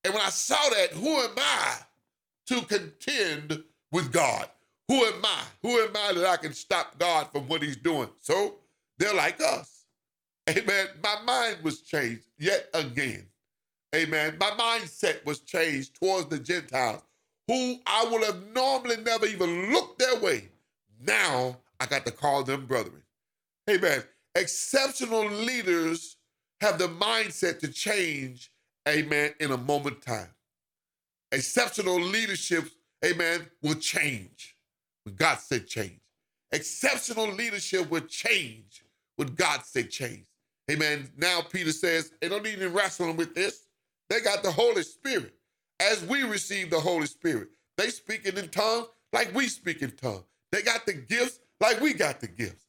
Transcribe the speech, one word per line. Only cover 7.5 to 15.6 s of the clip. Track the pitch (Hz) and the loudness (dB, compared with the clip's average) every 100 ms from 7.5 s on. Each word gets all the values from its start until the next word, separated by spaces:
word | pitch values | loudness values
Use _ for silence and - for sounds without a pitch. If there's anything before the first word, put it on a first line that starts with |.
| 160 | -2
he's | 147 123 | -2 -2
doing? | 151 151 113 - | 0 0 -2 -8
So | - 185 202 - _ _ _ - | 0 2 2 -4 _ _ _ -2
they're | 202 | 2
like | 190 151 - | 4 2 2
us. | 311 - - - _ _ _ _ _ _ - | 0 0 -6 -20 _ _ _ _ _ _ 0
Amen. | 156 226 202 190 156 | 2 2 0 0 -4
My | 208 208 226 | -4 -2 0
mind | 254 233 180 | 0 0 -2
was | 156 - | -6 -6
changed | - 156 123 113 _ _ | -4 -2 -2 -6 _ _
yet | 165 196 - | 0 0 0
again. | 165 139 120 135 98 95 _ _ _ _ _ _ 156 | -4 -2 -4 -4 -6 -14 _ _ _ _ _ _ -2
Amen. | 156 156 156 156 | 0 0 -2 0
My | 196 | 0
mindset | 208 226 226 180 - 190 151 147 | 2 0 0 -4 -2 0 0 -6
was | 143 | -8
changed | - 180 | -4 0